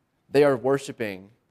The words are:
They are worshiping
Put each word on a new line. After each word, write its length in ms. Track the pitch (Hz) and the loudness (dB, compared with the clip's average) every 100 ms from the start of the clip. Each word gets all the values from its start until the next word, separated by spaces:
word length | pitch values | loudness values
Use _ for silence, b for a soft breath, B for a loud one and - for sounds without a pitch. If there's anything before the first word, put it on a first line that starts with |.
| _ _ _ | _ _ _
They 140 | 139 | 2
are 140 | 143 127 | 4 2
worshiping 720 | 120 139 - - 110 92 98 _ _ | 0 -2 -4 -10 -10 -10 -18 _ _